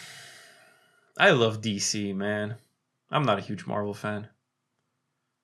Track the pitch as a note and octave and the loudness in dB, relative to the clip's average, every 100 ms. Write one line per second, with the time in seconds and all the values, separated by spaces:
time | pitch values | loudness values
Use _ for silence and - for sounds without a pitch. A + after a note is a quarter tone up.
0 | - - - - - - - _ _ _ | -14 -18 -20 -20 -20 -20 -20 _ _ _
1 | _ - F#3+ C#3+ A2+ G#2+ A2 G2 - G#2+ | _ 4 6 8 4 2 -2 -2 -2 -2
2 | G2+ G2 G2+ G#2 G#2 A2+ _ _ _ _ | -2 -2 -2 -2 -4 -8 _ _ _ _
3 | - C#3 C3+ G2+ F2+ G#2 - G#2 G#2 G2+ | -4 0 2 0 -2 -8 -4 -4 -4 -6
4 | G#2 G#2 G#2+ _ _ _ _ _ _ _ | -6 -6 -10 _ _ _ _ _ _ _
5 | _ _ _ _ | _ _ _ _